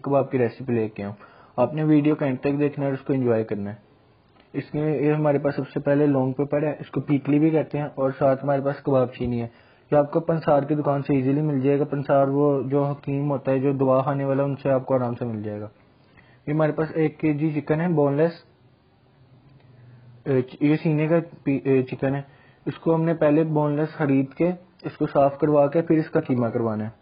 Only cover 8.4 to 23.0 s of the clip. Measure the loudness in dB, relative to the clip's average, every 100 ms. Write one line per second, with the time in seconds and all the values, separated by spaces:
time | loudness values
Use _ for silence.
8.4 | 0 -2 -2 -4 0 0 0 -2 -4 -4
9.4 | -6 -12 _ _ 0 2 2 0 0 -2
10.4 | 2 2 2 -2 0 -2 0 0 2 0
11.4 | 0 0 2 0 0 -4 0 2 2 2
12.4 | 2 0 0 0 -2 -4 -6 -4 -2 -2
13.4 | -2 0 0 0 2 2 2 -2 -2 0
14.4 | -2 -2 -2 -2 0 -2 -2 -4 -6 -6
15.4 | -8 -8 -12 -16 _ _ _ _ -20 _
16.4 | -6 -2 0 0 -4 0 -2 0 -2 0
17.4 | -2 -2 -2 -2 0 2 2 2 0 -2
18.4 | -16 _ _ _ _ _ _ _ _ _
19.4 | _ -20 -20 -20 -20 -20 -20 -12 -2 0
20.4 | 0 0 0 2 2 0 2 0 0 -6
21.4 | -2 -2 2 2 0 -2 -4 -4 -8 -18
22.4 | _ _ -10 -4 0 0